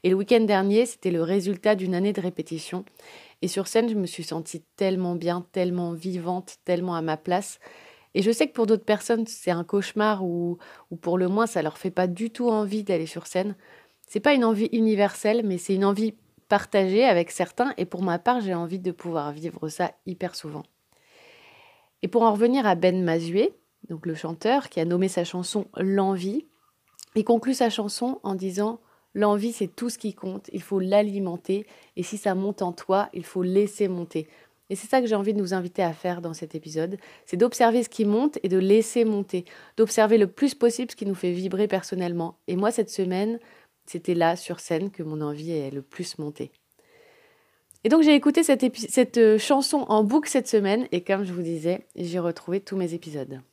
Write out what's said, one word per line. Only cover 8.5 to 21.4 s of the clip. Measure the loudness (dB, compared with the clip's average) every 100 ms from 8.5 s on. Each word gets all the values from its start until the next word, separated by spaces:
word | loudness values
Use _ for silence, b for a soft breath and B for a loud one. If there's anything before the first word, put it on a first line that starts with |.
pour | 0 2
d'autres | 2
personnes, | 2 -2 0 -2 -2
c'est | -4 -2
un | -2
cauchemar | 0 -2 -2 0 2 2 -2
ou, | -2 -4 -6 B B B
ou | -8
pour | -2 0
le | 0
moins, | 0 0
ça | 0
leur | -4 -6
fait | -6
pas | -2 -2
du | -2 -8
tout | -2 0
envie | 0 -2 -4
d'aller | -2 -2 -2
sur | -10 -4
scène. | -4 -4 -8 b b b b _
C'est | -2
pas | 2
une | 4 4
envie | 2 0
universelle, | 2 2 2 2 0 0 0 0
mais | -4
c'est | -2 0
une | 2
envie | 2 -2 -4 _ _ _
partagée | 0 2 0 2 4 4
avec | 4 0
certains. | -2 -4 0 -2 -2
Et | -6
pour | -2
ma | -2 0
part, | 0 0
j'ai | -2 -4
envie | -4 -6
de | -6
pouvoir | -6 -6 -4 -4
vivre | -8 -10 -8 -10
ça | -4 -6 -6 -14
hyper | -8 -8 -8
souvent. | -12 -14 -16 _ _ b b b b b